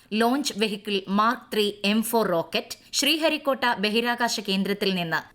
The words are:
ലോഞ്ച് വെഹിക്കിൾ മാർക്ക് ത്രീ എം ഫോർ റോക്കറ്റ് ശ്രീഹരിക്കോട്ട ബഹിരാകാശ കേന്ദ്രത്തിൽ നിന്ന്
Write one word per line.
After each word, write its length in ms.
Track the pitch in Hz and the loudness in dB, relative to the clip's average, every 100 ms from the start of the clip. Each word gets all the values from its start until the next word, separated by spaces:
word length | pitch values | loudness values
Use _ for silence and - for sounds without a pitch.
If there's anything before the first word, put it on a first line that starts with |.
| - | -4
ലോഞ്ച് 400 | 214 233 269 285 196 | 0 2 2 -2 -2
വെഹിക്കിൾ 440 | 220 202 208 196 190 | -2 -4 -4 -4 0
മാർക്ക് 440 | 196 220 247 - | 2 2 0 -2
ത്രീ 200 | 208 208 202 | -2 0 0
എം 180 | 196 214 | 0 0
ഫോർ 240 | 220 233 196 | 2 0 2
റോക്കറ്റ് 500 | 170 160 - - - - | 0 0 -4 -6 -10 -8
ശ്രീഹരിക്കോട്ട 720 | - 277 311 320 302 294 262 247 214 | -2 2 2 2 0 0 0 0 0
ബഹിരാകാശ 600 | 208 214 240 240 240 233 | 0 0 0 0 0 -2
കേന്ദ്രത്തിൽ 540 | 202 190 196 202 202 | -2 0 0 0 0
നിന്ന് 260 | 185 170 156 - | 0 -2 -4 -4